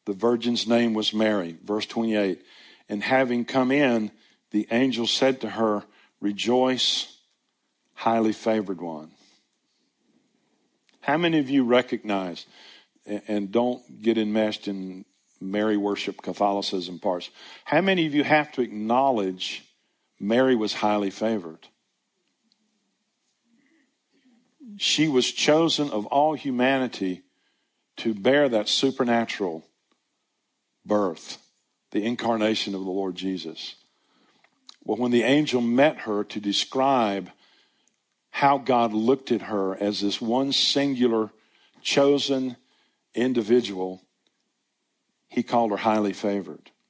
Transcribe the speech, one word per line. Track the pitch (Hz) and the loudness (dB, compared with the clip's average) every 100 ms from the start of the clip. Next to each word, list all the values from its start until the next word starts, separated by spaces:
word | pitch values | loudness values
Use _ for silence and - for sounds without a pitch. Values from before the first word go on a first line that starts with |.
| - | -10
The | |
virgin's | 95 113 120 120 117 107 | -2 0 2 0 -2 0
name | 117 117 107 | 2 2 0
was | 104 | -2
Mary." | 110 110 104 85 82 | 0 2 0 -2 -8
Verse | - 107 - | -4 -4 -4
twenty-eight, | 117 113 104 98 87 - - - - - | -4 0 2 0 -2 -8 -20 -20 -20 -8
"And | 107 | -6
having | 101 131 131 120 113 | 0 2 2 0 -2
come | 135 127 | 0 2
in, | 143 139 117 107 - _ _ _ | 2 2 2 -2 -8 _ _ _
the | 107 - | -4 0
angel | 117 135 117 113 | 0 0 0 -2
said | - 135 127 | 2 2 0
to | 110 | -4
her, | 107 110 104 - _ _ - | -2 0 0 -4 _ _ -6
'Rejoice, | 101 101 120 127 127 123 - - - - _ _ _ _ _ _ _ | -4 -2 0 2 2 2 0 -2 -6 -14 _ _ _ _ _ _ _
highly | - 117 117 110 | -6 0 2 0
favored | 104 113 110 95 82 | 0 -2 -2 -2 -8
one.'" | 85 78 80 _ _ _ _ _ _ _ _ _ _ _ _ _ _ _ _ _ _ _ - | -8 -12 -14 _ _ _ _ _ _ _ _ _ _ _ _ _ _ _ _ _ _ _ -2
How | 156 | 0
many | 170 160 | 2 2
of | 131 | 2
you | 139 | 2
recognize, | 120 123 123 117 107 98 90 80 - - - - _ _ - | 4 4 2 -4 -4 -4 -4 -10 -16 -20 -20 -20 _ _ -10
a-, | 104 - | -10 -4
and | 104 98 | -4 0
don't | 117 120 123 - - | 0 0 -2 -10 -4
get | 113 113 | 0 2
enmeshed | 107 110 107 104 - | 2 0 0 -2 -8
in | 98 92 92 - _ _ - | -8 -8 -12 -18 _ _ -14
Mary | 95 104 107 104 | -6 -2 0 2
worship | 101 101 - - | 0 -2 -6 -8
Catholicism | 95 87 104 101 - 95 87 87 | -8 -2 0 0 -2 -6 -6 -6
parts, | 101 90 - - - - | -4 -4 -6 -18 -20 -14
how | - 156 | -2 0
many | 196 185 156 | 2 2 0
of | |
you | 147 | 0
have | 127 151 147 | 2 2 2
to | - | -4
acknowledge | 113 104 107 123 139 117 95 92 - - - _ _ _ _ - | -4 -4 0 2 2 2 -2 -4 -8 -10 -16 _ _ _ _ -8
Mary | 101 120 131 123 | 0 4 4 4
was | 104 - | 0 -2
highly | 107 104 98 | 0 0 -2
favored? | - 113 110 82 80 - _ _ _ _ _ _ _ _ _ _ _ _ _ _ _ _ _ 233 233 262 320 269 _ _ _ _ 233 _ _ 247 202 | -2 -2 -2 -6 -16 -20 _ _ _ _ _ _ _ _ _ _ _ _ _ _ _ _ _ _ _ _ _ _ _ _ _ _ _ _ _ -20 -6
She | - - 156 | -2 2 2
was | 127 120 | 2 2
chosen | - - 156 165 147 143 | 0 4 4 4 0 -2
of | 107 104 | -4 0
all | 139 156 147 | 2 2 0
humanity | 143 123 127 135 123 - 95 85 _ _ _ _ _ _ _ - | -4 0 2 2 -2 -4 -6 -6 _ _ _ _ _ _ _ -6
to | 113 | -4
bear | 104 120 143 139 | 0 2 4 4
that | 110 104 | 2 0
supernatural | - 135 131 120 117 113 - 92 80 - _ _ _ _ _ _ _ _ _ _ _ 95 | 0 0 0 2 2 0 -2 -4 -6 -12 _ _ _ _ _ _ _ _ _ _ _ -2
birth, | 104 95 80 - - _ _ _ _ _ | 0 0 -4 -12 -18 _ _ _ _ _
the | 104 110 | -4 -2
incarnation | 120 113 113 107 107 104 95 | -2 0 0 0 0 -4 -6
of | |
the | 95 | -4
Lord | 95 95 87 | -4 -4 -4
Jesus. | 95 92 80 - - - _ _ _ _ _ _ _ _ - - | -6 -6 -8 -12 -16 -18 _ _ _ _ _ _ _ _ -20 -12
Well, | - 107 | -6 -2
when | 123 | 2
the | 120 | 2
angel | 113 147 147 123 | 4 2 2 0
met | 117 123 151 135 | 2 4 4 2
her | 110 104 107 | -4 -4 -4
to | 107 | -6
describe | 104 98 - 131 135 131 107 98 92 - _ _ _ _ _ _ _ _ _ | -2 -2 -2 0 2 2 2 -2 -8 -16 _ _ _ _ _ _ _ _ _
how | - 139 139 | 0 2 2
God | 123 123 117 | 2 2 2
looked | 107 113 135 - | 2 2 2 0
at | 113 | -4
her | - 104 95 95 | -2 -2 -2 -2
as | 104 98 | -2 -2
this | 101 - | -2 -4
one | 113 123 139 | -2 -2 0
singular | 135 - 143 143 127 123 113 107 _ _ _ _ _ | 0 0 0 0 2 2 2 -2 _ _ _ _ _
chosen | - 143 143 143 139 135 127 123 _ _ _ _ _ - | -2 4 4 4 0 -2 -4 -8 _ _ _ _ _ -2
individual, | 127 120 104 123 107 92 92 92 _ _ _ _ _ _ _ _ _ _ _ _ _ | 0 0 2 2 2 -4 -8 -8 _ _ _ _ _ _ _ _ _ _ _ _ _
he | 123 | -6
called | 113 120 117 | 0 0 0
her | 101 | 0
highly | 113 107 104 | 0 2 0
favored. | - 104 101 80 73 - _ | -2 -4 -4 -6 -14 -20 _